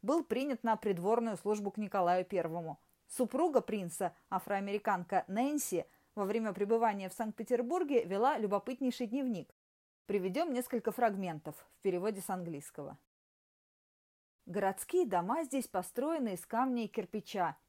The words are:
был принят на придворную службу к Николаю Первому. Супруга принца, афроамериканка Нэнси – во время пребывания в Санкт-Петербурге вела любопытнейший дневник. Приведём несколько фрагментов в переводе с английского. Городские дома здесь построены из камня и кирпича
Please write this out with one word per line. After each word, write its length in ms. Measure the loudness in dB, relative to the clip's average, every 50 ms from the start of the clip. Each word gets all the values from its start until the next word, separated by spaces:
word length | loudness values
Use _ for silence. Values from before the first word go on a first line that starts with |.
был 220 | 0 2 2 2 2
принят 400 | 0 0 0 0 -2 -2 -2 0
на 120 | 0 0
придворную 640 | 2 2 -2 0 0 2 2 4 4 2 0 -2 -2
службу 320 | 0 -2 0 0 -2 -4
к 80 | -4 -4
Николаю 480 | -4 -2 2 2 4 4 4 2 2
Первому. 540 | 0 0 0 0 0 -2 -4 -6 -6 -8 -10 _ _ _ _ _ -8
Супруга 540 | -2 -2 0 0 2 2 2 4 4 2
принца, 540 | 2 2 -2 -2 -4 -4 -4 -2 -4 -4 -4 _ _ -4
афроамериканка 960 | -4 -4 -2 0 -2 -2 -2 -2 -2 -2 0 0 0 0 0 0 0 0 0 0
Нэнси – 580 | 0 0 2 2 2 0 -2 0 -2 -2 -2 -4 _ _ _ _ -4
во 100 | -2 -2
время 280 | 0 0 0 0 -2 -2
пребывания 560 | -2 0 2 2 4 4 2 0 0 -4 -6
в 40 | -6
Санкт-Петербурге 920 | -6 -6 -6 -6 -6 -4 0 0 0 0 2 0 0 2 4 4 4 4
вела 340 | 2 2 4 4 4 4 2
любопытнейший 680 | 0 0 0 0 0 -2 -4 -2 0 -2 0 -2 -4
дневник. 480 | -2 -2 -2 0 0 -2 -4 -6 -10 _ _ _ _ _ _ _ _ _ _ _
Приведём 480 | -2 -2 0 0 0 0 0 0 0 0
несколько 400 | -2 -2 -2 -2 -2 0 0 0
фрагментов 640 | 4 4 2 2 2 -4 -4 -4 -6 -8 -10 -12 -12 -16 _ _
в 60 | _
переводе 400 | -2 0 0 0 0 -2 -4 -4
с 80 | -4 -6
английского. 680 | -6 -4 -4 -6 -8 -8 -10 -12 -12 -12 -12 -12 -12 -16 _ _ _ _ _ _ _ _ _ _ _ _ _ _ _ _ _ _ _ _ _ _ _ _ _ _ _ _ -12
Городские 600 | -8 -4 -2 0 0 -2 -2 -4 0 2 2 2
дома 380 | 2 2 0 2 2 0 0 -2
здесь 240 | -2 -2 -2 -2 -2
построены 680 | -2 -4 -4 -4 -4 -2 0 0 0 0 0 -2 -2
из 120 | -4 -6
камня 400 | -4 -2 0 0 0 0 -2 -2
и 20 | -4
кирпича 680 | -4 -6 -6 -4 -4 -8 -6 -4 -2 0 0 0 -2 -6 _